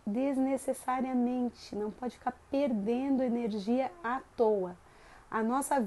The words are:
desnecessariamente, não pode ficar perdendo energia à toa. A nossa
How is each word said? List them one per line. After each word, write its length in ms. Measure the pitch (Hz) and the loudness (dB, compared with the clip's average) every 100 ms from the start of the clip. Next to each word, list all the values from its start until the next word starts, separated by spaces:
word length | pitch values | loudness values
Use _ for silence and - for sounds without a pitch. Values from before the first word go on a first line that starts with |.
| - | -4
desnecessariamente, 1700 | 208 277 262 262 269 - 254 - 262 262 254 240 254 247 - - 202 | -2 0 2 0 0 -2 -4 -2 -2 0 0 0 0 -2 -6 -10 -6
não 140 | 208 | -6
pode 300 | - 226 - | -6 -8 -6
ficar 200 | 254 - - | -6 -6 -2
perdendo 720 | 277 285 214 202 240 269 269 | 0 2 0 0 0 2 2
energia 680 | 254 233 233 214 190 247 254 - | 2 0 0 -2 0 0 0 -4
à 180 | 226 262 - - | -4 -4 -6 2
toa. 400 | 220 208 180 175 - - - - - | 2 4 -2 -6 -18 -20 -20 -20 -4
A 100 | 220 | 0
nossa 380 | 226 262 285 285 | 2 0 2 2